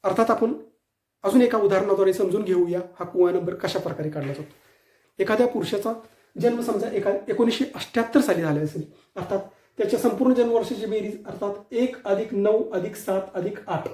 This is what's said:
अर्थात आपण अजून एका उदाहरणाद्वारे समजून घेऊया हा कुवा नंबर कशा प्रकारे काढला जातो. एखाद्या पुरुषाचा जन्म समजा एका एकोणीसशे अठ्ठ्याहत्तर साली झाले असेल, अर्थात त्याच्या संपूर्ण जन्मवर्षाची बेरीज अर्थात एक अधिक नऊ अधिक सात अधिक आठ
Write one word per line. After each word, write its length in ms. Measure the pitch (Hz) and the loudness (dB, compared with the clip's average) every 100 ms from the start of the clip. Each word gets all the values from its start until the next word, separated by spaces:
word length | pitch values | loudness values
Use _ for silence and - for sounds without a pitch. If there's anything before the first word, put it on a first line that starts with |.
अर्थात 280 | 196 185 226 | 0 2 2
आपण 220 | 220 226 302 - _ _ _ _ _ | 2 0 -2 -10 _ _ _ _ _
अजून 200 | 196 254 | 2 4
एका 160 | 247 220 | 6 4
उदाहरणाद्वारे 540 | 202 190 202 196 190 | 4 4 2 4 4
समजून 300 | 185 190 202 | 2 0 0
घेऊया 380 | 196 180 175 175 180 - | 2 2 2 0 -6 -10
हा 60 | |
कुवा 260 | 175 185 180 | -6 2 4
नंबर 240 | 180 170 | 4 -2
कशा 240 | 170 185 180 | -4 -4 -4
प्रकारे 320 | 170 151 156 | -4 -6 -6
काढला 220 | 151 139 | -4 -6
जातो. 220 | 143 151 _ _ _ _ _ _ - | -8 -12 _ _ _ _ _ _ -4
एखाद्या 280 | 196 214 247 | 0 2 2
पुरुषाचा 460 | 233 165 202 220 226 - _ _ - | 0 -4 -4 -4 -8 -12 _ _ -2
जन्म 200 | 240 233 | 0 0
समजा 280 | 233 214 226 | -2 -2 -2
एका 220 | 208 202 196 - | -2 -2 -2 -2
एकोणीसशे 360 | 214 233 - 262 | 2 2 2 -4
अठ्ठ्याहत्तर 460 | - - 233 226 269 | -6 -4 -2 2 2
साली 220 | 220 170 | 2 0
झाले 180 | 160 147 | 0 0
असेल, 240 | 151 - - - _ 196 | -2 -6 -12 -16 _ -12
अर्थात 240 | - 196 - _ _ - | -4 -4 -6 _ _ -4
त्याच्या 200 | 214 240 | -2 2
संपूर्ण 360 | 240 214 254 | 0 2 2
जन्मवर्षाची 520 | 247 233 233 - 226 214 | 4 4 2 0 -6 -4
बेरीज 400 | 214 202 185 - | -4 -4 -10 -12
अर्थात 480 | - 202 202 - | -6 -6 -6 -6
एक 300 | 233 254 - | -2 -2 -2
अधिक 300 | 208 196 220 | -2 -2 0
नऊ 360 | 196 208 220 - | 0 2 2 2
अधिक 260 | 185 202 - | -4 -4 -8
सात 260 | - 190 190 | -2 -2 -2
अधिक 240 | 185 185 208 - | -6 -6 -6 -6
आठ 220 | 165 - | -6 -6